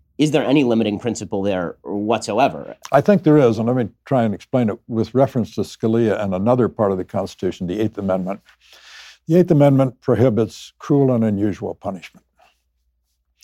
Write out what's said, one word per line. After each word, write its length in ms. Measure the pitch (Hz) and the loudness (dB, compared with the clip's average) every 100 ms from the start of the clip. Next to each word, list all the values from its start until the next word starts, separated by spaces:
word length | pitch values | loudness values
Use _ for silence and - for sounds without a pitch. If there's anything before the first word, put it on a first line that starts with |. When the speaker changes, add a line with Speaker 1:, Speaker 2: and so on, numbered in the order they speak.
| _ - | _ -4
Speaker 1:
is 140 | 151 | 0
there 120 | 143 117 | 0 2
any 180 | 147 | 2
limiting 360 | 123 113 107 101 | 2 0 0 -2
principle 420 | 120 104 104 101 | -6 -8 -8 -6
there 340 | 98 92 85 - | -4 -4 -6 -10
whatsoever? 920 | - 101 107 110 110 107 131 76 - - - | -10 -6 -2 -4 -2 -2 -2 -2 -16 -18 -2
Speaker 2:
I 100 | 143 | 0
think 220 | 170 202 | 4 2
there 140 | 156 151 | 6 6
is, 200 | 123 107 | 6 2
and 100 | 117 | 0
let 80 | 127 | -2
me 140 | 110 _ - | -4 _ -4
try 180 | 131 | 0
and 100 | 113 98 | 0 -4
explain 340 | - 131 113 | -4 -2 0
it 100 | - - | -4 -6
with 260 | 113 110 127 | -4 -2 0
reference 400 | 135 131 101 - | 0 0 -6 -6
to 60 | |
Scalia 600 | 98 - 113 117 110 101 | -8 -4 -2 0 0 0
and 120 | 101 92 | -2 -2
another 340 | 107 123 107 | 0 2 0
part 220 | - 101 | 0 -2
of 60 | 95 | -2
the 40 | 92 | -6
Constitution, 600 | 87 95 - 92 - 87 | -6 -8 -6 -6 -6 -6
the 120 | 101 | -4
Eighth 180 | 107 101 | -4 -4
Amendment. 440 | 98 92 92 101 _ _ _ - - - - - - | -4 -4 -4 -10 _ _ _ -20 -20 -20 -20 -16 0
The 100 | 170 | 2
Eighth 100 | 175 | 4
Amendment 500 | 151 143 135 131 - | 4 6 4 2 -2
prohibits 720 | - 110 127 110 110 - - _ | -2 2 2 2 -2 -6 -20 _
cruel 340 | - 143 135 | 0 2 2
and 100 | 120 | 2
unusual 500 | 113 98 104 87 98 | 0 0 -2 -4 -8
punishment. 520 | - 98 92 - _ _ _ _ _ _ _ _ _ _ _ _ _ | -10 -10 -12 -16 _ _ _ _ _ _ _ _ _ _ _ _ _